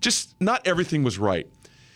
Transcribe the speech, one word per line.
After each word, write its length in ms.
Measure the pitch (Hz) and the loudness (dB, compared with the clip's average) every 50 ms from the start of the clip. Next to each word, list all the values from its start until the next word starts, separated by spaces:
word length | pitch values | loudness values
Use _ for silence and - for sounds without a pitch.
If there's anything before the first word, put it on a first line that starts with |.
Just 340 | - 240 - - - - - - | -2 -2 0 -2 -4 -6 -6 -2
not 240 | 185 202 247 - - | 0 0 0 0 0
everything 360 | 185 180 165 180 - 165 151 139 | 0 0 0 0 0 0 0 0
was 140 | 120 92 | 0 0
right. 300 | 95 104 101 92 82 - - - _ - - - - - - _ | 0 0 0 0 0 -4 -6 -14 _ -20 -20 -20 -20 -20 -20 _